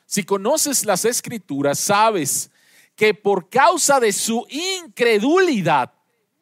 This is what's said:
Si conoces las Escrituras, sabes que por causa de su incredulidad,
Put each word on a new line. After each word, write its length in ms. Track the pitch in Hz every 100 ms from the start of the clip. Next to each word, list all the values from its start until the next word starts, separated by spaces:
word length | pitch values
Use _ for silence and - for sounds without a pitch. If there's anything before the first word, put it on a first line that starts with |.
| -
Si 160 | 208
conoces 600 | 170 196 202 311 294 247
las 200 | 208 180
Escrituras, 760 | 220 247 - 233 - 143 143 143
sabes 720 | - 202 226 202 139 - - _ _ _ _
que 200 | - 214
por 340 | 208 202 190 165
causa 500 | 247 311 359 - 277
de 140 | 226
su 340 | - - 226 -
incredulidad, 1400 | 277 370 381 311 - 233 208 254 359 359 226 165 143 123 _ _ _ _ _